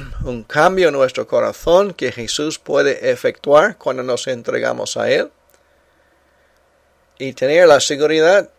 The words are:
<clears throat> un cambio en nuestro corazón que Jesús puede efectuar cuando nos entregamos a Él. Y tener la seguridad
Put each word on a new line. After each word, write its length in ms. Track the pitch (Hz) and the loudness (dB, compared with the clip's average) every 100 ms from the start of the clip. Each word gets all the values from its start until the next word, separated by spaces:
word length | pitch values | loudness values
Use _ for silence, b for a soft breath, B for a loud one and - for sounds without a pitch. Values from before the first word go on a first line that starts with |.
<clears throat> 220 | - - | -14 -10
un 200 | 135 120 | -8 -10
cambio 440 | 110 147 170 190 165 | -6 0 2 2 0
en 80 | 139 | 2
nuestro 320 | 131 - 113 | -2 -2 -4
corazón 680 | 123 110 - 165 180 202 | -2 -2 -4 2 2 2
que 180 | 170 127 | -4 -8
Jesús 460 | 120 110 - 151 151 | -8 -8 -6 -6 -8
puede 540 | - 143 139 - 127 | -4 -2 0 -2 -4
efectuar 680 | 123 127 - 147 147 208 180 | -2 -4 -4 4 4 4 -2
cuando 240 | 147 131 | -6 -6
nos 240 | 127 120 - | -4 -6 -6
entregamos 720 | 120 117 120 120 123 107 120 | -8 -6 -4 -4 -4 -6 -4
a 140 | 113 | -2
Él. 180 | 147 294 - _ _ _ _ _ _ _ _ _ _ _ _ _ _ _ _ _ _ | -2 -4 -10 _ _ _ _ _ _ _ _ _ _ _ _ _ _ _ _ _ _
Y 140 | 135 | -12
tener 340 | 123 131 165 175 | -4 2 6 6
la 120 | 139 | 6
seguridad 680 | - 139 151 156 160 196 156 | 4 -2 0 2 4 2 0